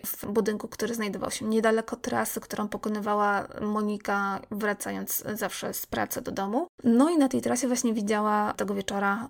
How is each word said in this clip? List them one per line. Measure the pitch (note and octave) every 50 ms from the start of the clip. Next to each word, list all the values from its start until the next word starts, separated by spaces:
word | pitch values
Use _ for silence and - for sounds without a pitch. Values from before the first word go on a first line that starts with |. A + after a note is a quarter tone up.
| -
w | - - - -
budynku, | - G3+ A3+ G#3+ G#3+ G#3+ G#3 - A3+
który | - - A3 G#3+ A#3+
znajdował | A3+ G#3+ G3+ F#3+ F#3+ - -
się | - - A3
niedaleko | A3 A3 A3 G#3+ A3+ A3 A3 A3 - -
trasy, | A#3+ - - A#3+ A#3 A3 - - -
którą | - - - - G#3 G#3
pokonywała | - G3+ - G#3+ G#3+ G#3+ G3+ G#3+ G#3 G#3 G#3 G#3 G3+ G3 - - - -
Monika, | G#3+ G#3 G#3 G#3+ G#3+ G#3 G#3 G3+ - - G3+ G3+ G3+ G3 G3 F#3+ - -
wracając | G#3+ G3+ A3 G#3 G3+ G3+ - G3 G3+ G3 G3 G3 - - - - G#3+
zawsze | A3 G#3+ F#3 - - - - F#3+
z | - -
pracy | - - A3+ G#3+ G3 - -
do | B3 -
domu. | - - G3 G3 G#3+ B3+ E4+ - _ - -
No | A#3+ A3+ A#3+ C4+ D#4+
i | F4 D#4+
na | C#4 C4
tej | C4 A#3+
trasie | G#3+ A#3 A#3+ B3 - B3
właśnie | B3 B3 - A#3 A3
widziała | A3+ G3+ G3+ G#3+ G#3 G#3 G#3+ G#3 G#3 G#3 G#3+ -
tego | - G#3 G3 G3+
wieczora, | G3 F#3+ - G3+ G3+ G3+ G3+ G3 G#3+ A3+ -